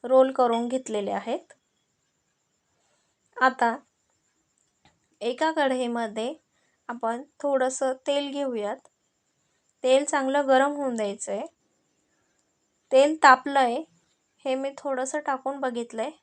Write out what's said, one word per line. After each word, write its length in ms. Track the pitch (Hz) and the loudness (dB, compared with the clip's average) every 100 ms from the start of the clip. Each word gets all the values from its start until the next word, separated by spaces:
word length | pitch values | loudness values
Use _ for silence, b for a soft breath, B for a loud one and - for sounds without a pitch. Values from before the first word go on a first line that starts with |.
रोल 280 | 247 262 262 | 6 6 6
करून 360 | 262 247 233 240 | 4 2 2 -2
घेतलेले 420 | 254 254 214 202 | -6 -4 -6 -4
आहेत. 420 | 196 233 302 _ _ _ _ _ _ _ _ _ _ _ _ _ _ _ _ _ _ _ - | -6 -4 -8 _ _ _ _ _ _ _ _ _ _ _ _ _ _ _ _ _ _ _ 0
आता 360 | 254 254 233 240 _ _ _ _ _ _ _ _ _ _ _ _ _ _ | 0 2 -2 -2 _ _ _ _ _ _ _ _ _ _ _ _ _ _
एका 320 | 226 254 311 | -8 -2 -2
कढईमध्ये 840 | 320 269 254 240 233 226 220 233 320 _ _ _ _ - | 0 0 0 -2 -4 -6 -6 -8 -8 _ _ _ _ -14
आपण 340 | 240 233 233 294 _ | -6 -4 -6 -10 _
थोडंसं 520 | 285 269 254 262 262 254 - | -2 0 0 0 -4 -2 -2
तेल 240 | 285 285 | -2 -2
घेऊयात. 460 | 285 277 233 208 214 _ _ _ _ _ _ _ _ _ _ | -4 -4 -4 -6 -8 _ _ _ _ _ _ _ _ _ _
तेल 220 | 254 269 | 2 2
चांगलं 440 | 285 294 262 285 269 | 2 -2 0 0 4
गरम 240 | 262 277 | 4 4
होऊन 240 | 294 269 233 | -2 -4 -4
द्यायचं 360 | 208 196 - | -6 -6 -8
आहे. 140 | 202 320 _ _ _ _ _ _ _ _ _ _ _ _ _ _ | -8 -8 _ _ _ _ _ _ _ _ _ _ _ _ _ _
तेल 240 | 262 285 311 | 4 4 6
तापलंय, 600 | 277 254 285 277 254 254 320 _ _ _ _ _ | 8 8 4 0 0 -2 -8 _ _ _ _ _
हे 100 | 269 | -6
मी 160 | 262 269 277 | -4 -6 -8
थोडंसं 420 | 285 254 262 302 | -6 -6 -4 -6
टाकून 400 | 294 262 269 277 | -4 -4 -6 -6
बघितलंय. 500 | 262 240 240 220 254 - | -6 -6 -8 -8 -8 -10